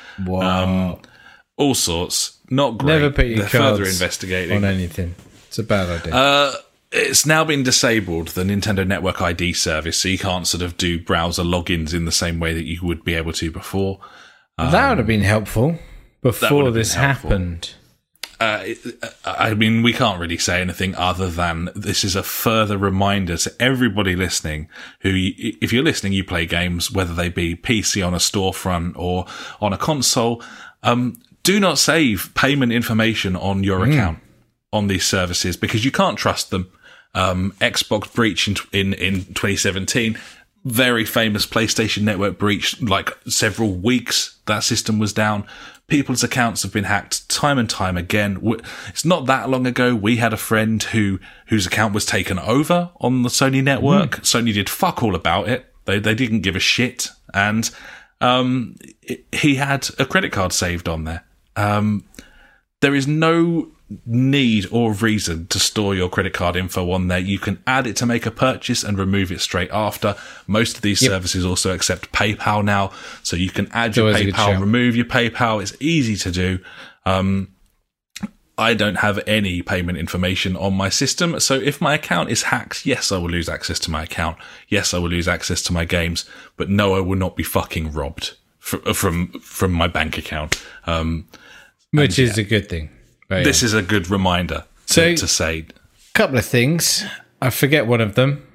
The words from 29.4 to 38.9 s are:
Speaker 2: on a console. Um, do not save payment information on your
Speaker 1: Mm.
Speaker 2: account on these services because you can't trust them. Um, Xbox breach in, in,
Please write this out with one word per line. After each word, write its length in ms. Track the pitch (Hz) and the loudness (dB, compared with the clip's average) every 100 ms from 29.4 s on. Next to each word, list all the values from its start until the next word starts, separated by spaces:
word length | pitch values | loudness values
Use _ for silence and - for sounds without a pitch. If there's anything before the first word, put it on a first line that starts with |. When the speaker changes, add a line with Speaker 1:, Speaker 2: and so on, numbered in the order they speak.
| - - | -16 -4
Speaker 2:
on 100 | 104 | -2
a 40 | 98 | -2
console. 640 | - 147 120 135 117 117 - - - - | -2 0 0 2 2 0 -8 -20 -20 -4
Um, 360 | 110 120 123 - _ _ | 0 2 0 -4 _ _
do 160 | - 208 | 2 4
not 180 | 185 139 | 4 2
save 540 | - 160 135 92 - | 4 4 4 2 -2
payment 380 | - 135 143 120 | 0 2 2 2
information 640 | 120 117 110 113 107 95 90 | 0 0 2 2 0 -2 -2
on 280 | 98 98 | 0 0
your 180 | 98 95 | 2 2
Speaker 1:
Mm. 120 | 117 | 4
Speaker 2:
account 260 | 147 82 80 - _ _ _ _ | 4 2 -2 -10 _ _ _ _
on 140 | 107 101 | -2 0
these 180 | 92 - | 0 0
services 500 | 98 90 87 90 85 | 0 0 0 -2 -2
because 300 | 110 110 131 | -2 0 0
you 60 | |
can't 260 | - 185 - | 2 0 0
trust 320 | 104 - - | -2 -2 -4
them. 180 | 95 90 _ - - _ | -6 -6 _ -20 -20 _
Um, 400 | 92 92 92 95 - | -2 0 0 -2 0
Xbox 500 | 117 - - 107 - | 0 0 -2 -2 -2
breach 360 | - 113 82 - | 0 0 2 -2
in, 80 | 92 - | -4 -2
in, 200 | 98 98 | -2 0